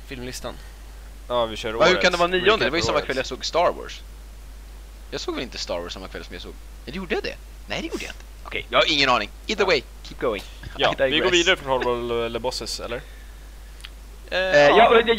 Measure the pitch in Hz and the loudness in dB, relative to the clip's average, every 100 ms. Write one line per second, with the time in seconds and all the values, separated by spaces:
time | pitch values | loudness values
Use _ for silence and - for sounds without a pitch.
0 | - 127 123 - 120 - - - - - | -12 -10 -10 -8 -10 -10 -14 -16 -16 -16
1 | - - - 123 113 107 117 113 160 185 | -16 -14 -2 0 0 -2 -4 4 4 6
2 | 185 175 175 185 180 220 - 165 175 151 | 4 4 2 4 4 4 2 2 2 2
3 | - 131 131 123 - 160 170 67 62 - | 0 -2 -4 -6 -2 2 2 0 -6 -12
4 | - - - - - - - - - - | -14 -16 -16 -16 -16 -16 -16 -16 -16 -16
5 | - - - 311 123 - - 87 85 101 | -10 -8 -6 -6 -6 -8 -6 -4 -6 -10
6 | 92 87 80 87 98 80 - - - 180 | -10 -10 -10 -12 -12 -14 -16 -14 -10 -10
7 | 185 381 - - - - - 127 311 415 | -4 -4 -4 -8 -14 -16 -8 -6 -4 -6
8 | - - - - - 104 - 120 165 147 | -8 -12 -16 -16 -8 -8 0 2 4 4
9 | 135 123 101 - - 214 190 151 - - | 4 4 0 -6 -4 0 4 2 0 -12
10 | - - 139 101 - - - - 123 - | -14 -2 -2 -2 -6 -12 -12 0 0 2
11 | 135 151 180 175 170 175 139 131 123 120 | 2 4 4 4 4 2 2 0 2 0
12 | 120 117 117 117 123 - 110 - 95 120 | 0 -2 -2 -2 -4 -4 -6 -6 -6 -8
13 | - - - - - - - - - - | -8 -16 -16 -16 -16 -16 -16 -16 -16 -16
14 | - - - 180 185 147 143 175 233 233 | -16 -16 -4 -2 4 8 10 10 10 8
15 | 226 | 6